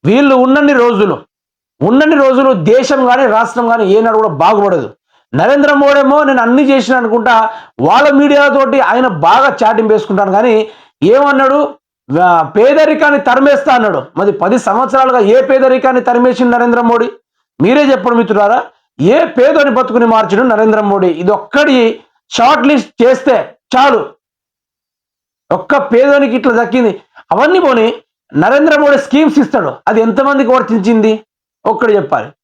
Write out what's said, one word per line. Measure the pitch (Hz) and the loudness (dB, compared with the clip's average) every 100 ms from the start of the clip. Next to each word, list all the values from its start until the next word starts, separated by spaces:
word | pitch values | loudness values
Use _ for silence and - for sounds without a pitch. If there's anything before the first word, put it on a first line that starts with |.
వీళ్ళు | 175 240 285 | 0 2 2
ఉన్నన్ని | 262 254 277 294 | 2 2 2 2
రోజులు, | 269 240 208 202 139 - _ _ _ _ _ | 2 0 0 -2 -4 -12 _ _ _ _ _
ఉన్నన్ని | 165 262 302 311 | 0 2 2 2
రోజులు | 269 262 269 214 151 | 2 2 0 0 0
దేశం | 247 262 269 247 | 0 0 -2 0
కానీ | 254 269 | 0 0
రాష్ట్రం | 220 233 240 233 | 0 -2 -4 -2
కానీ | 233 196 | -2 0
ఏనాడు | 208 226 220 | 0 2 0
కూడా | 220 | -2
బాగుపడదు. | 143 170 214 202 170 107 - _ _ _ | 0 0 2 0 -2 -6 -16 _ _ _
నరేంద్ర | 127 202 285 285 | -2 0 2 2
మోడీ | 285 285 277 | 2 2 2
ఏమో | 269 285 | 2 2
నేను | 277 262 | 0 0
అన్ని | 233 254 277 | 0 0 2
చేసిన | 269 233 | 0 0
అనుకుంటా | 254 233 233 226 226 220 - - - | -2 -2 -2 0 0 0 -8 -20 -4
వాళ్ళ | 143 233 294 277 | 0 2 2 2
మీడియాతోటి | 285 285 285 277 269 269 185 | 2 2 2 0 0 0 0
ఆయన | 233 247 | 0 -2
బాగా | 165 165 226 269 269 | 0 0 2 0 0
చాటింపు | 220 233 220 | -2 0 0
వేసుకుంటాను. | 214 214 196 196 | 0 -2 -4 0
కానీ | 190 240 220 214 - _ _ | 0 0 0 -2 -12 _ _
ఏమన్నాడు? | 165 254 285 269 269 285 285 - _ _ - 151 | 0 2 2 0 0 0 -4 -8 _ _ -6 0
ఆ, | 180 170 160 | 2 2 0
పేదరికాన్ని | 214 254 294 302 302 294 285 | 0 2 4 2 2 0 0
తరిమేస్తా | - 254 277 277 294 | 0 0 2 0 0
అన్నాడు. | 247 214 147 127 160 | 0 0 -4 -8 -4
మరి | 196 | -4
పది | 202 180 240 | -2 -2 -2
సంవత్సరాలుగా | - 208 262 269 262 254 | -2 -4 -2 0 0 0
ఏ | 202 247 | 2 2
పేదరికాన్ని | 269 262 262 254 262 254 | 2 0 2 0 0 -2
తరిమేసిండు | 247 240 254 240 240 | -2 0 0 0 -2
నరేంద్ర | 240 240 240 | 0 0 0
మోడీ? | 233 233 240 - _ _ _ - | 0 0 -4 -8 _ _ _ -4
మీరే | 170 277 285 | 0 2 2
చెప్పండి | 262 233 233 | 0 0 -2
మిత్రులారా, | 220 208 202 247 - _ _ - | 0 0 0 -2 -4 _ _ -2
ఏ | 160 285 | 0 2
పేదోని | 339 - 269 311 285 | 0 0 0 2 0
బతుకుని | 240 254 240 | -2 -2 -2
మార్చిండు | 233 220 214 196 254 | 0 0 0 -2 0
నరేంద్ర | 214 220 214 | 0 0 0
మోడీ? | 208 196 185 | -2 -2 -2
ఇది | 160 180 | -2 -2
ఒక్కడి | 208 208 285 294 262 226 - _ _ _ | -2 -2 -2 0 2 0 -4 _ _ _
షార్ట్ | - 240 302 262 | -2 0 2 0
లిస్ట్ | 285 - - | -2 -4 -2
చేస్తే | 240 254 294 233 - _ _ | 0 0 0 -2 -4 _ _
చాలు, | 254 277 226 - _ _ _ _ _ _ _ _ _ _ _ _ _ _ | 0 0 0 -6 _ _ _ _ _ _ _ _ _ _ _ _ _ _
ఒక్క | 180 - 285 | -8 -4 -4
పేదోనికి | - 233 277 285 277 | 0 0 2 2 0
ఇట్లా | 233 269 226 | -2 -2 -2
దక్కింది. | 233 254 226 196 _ - _ | -2 -2 -2 -4 _ -20 _
అవన్నీ | 180 302 370 | -2 0 2
పోని, | 320 240 220 226 _ _ _ | 2 0 -2 -4 _ _ _
నరేంద్ర | 139 185 277 311 294 | -2 0 2 2 2
మోడీ | 294 285 | 2 0
స్కీమ్స్ | - 285 311 302 | 0 0 0 0
ఇస్తాడు, | 262 240 151 120 - | -2 -2 -4 -6 -4
అది | 226 | -2
ఎంతమందికి | 226 202 277 277 240 | 0 0 -2 -2 0
వర్తించింది | 254 - 220 196 226 220 220 _ _ _ _ | 0 0 -2 0 0 0 -2 _ _ _ _
ఒక్కడు | - 220 233 | -6 -2 0
చెప్పాలి. | 208 - 131 113 _ | 0 -2 -6 -6 _